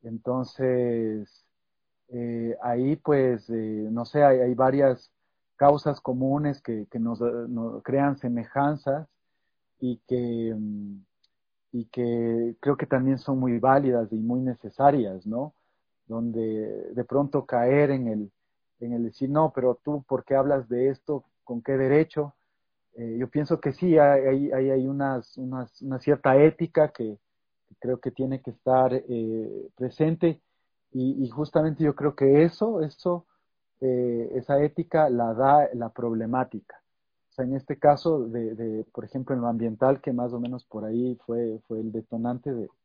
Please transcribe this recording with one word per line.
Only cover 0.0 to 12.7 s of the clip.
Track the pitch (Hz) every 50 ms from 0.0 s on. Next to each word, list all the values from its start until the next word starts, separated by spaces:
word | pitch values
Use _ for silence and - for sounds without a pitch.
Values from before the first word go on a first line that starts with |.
| -
Entonces, | 113 113 110 _ 127 127 127 127 - - - 131 127 127 123 123 120 117 117 113 110 107 107 104 _ _ _ _ _ _ _ _ _ _ _ _ _ _ _ _ _
eh, | 127 120 120 117 117 117 117 117 110 -
ahí | - 123 120 123 131 139 156
pues, | 151 _ - 147 139 131 127 123 110 - -
eh, | 117 113 110 110 107 107 107 107
no | 110 117 120
sé, | - - 147 147
hay, | 139 131 127
hay | 127 123 123
varias | 117 131 135 131 143 139 135 127 - _ _ _ _ _ _ _ _ _ _ _
causas | - 139 143 147 143 - 151 139 -
comunes | _ - 127 127 131 135 139 147 151 143 135 -
que, | _ - 113 107 104 _
que | - 120
nos, | 113 117 117 101
eh, | 117 120 117 120 117 120
nos | 123 113 117 113 110 107 -
crean | - 127 139 139 143 139
semejanzas | 139 - 123 120 117 113 - - 139 143 147 151 143 _ 139 135 151 160 _ _ _ _ _ _ _ _ _ _ _ _ _ _ _
y | 127 123 120 113 _
que, | _ 127 123 120 120 117 117 113 113 113
mm, | 107 107 104 104 104 104 101 101 98 _ _ _ _ _ _ _ _ _ _ _ _ _ _ -
y | 120 113
que | _ - 127 123 120 117 117 117 117 117 117 117 117 117 _
creo | - 139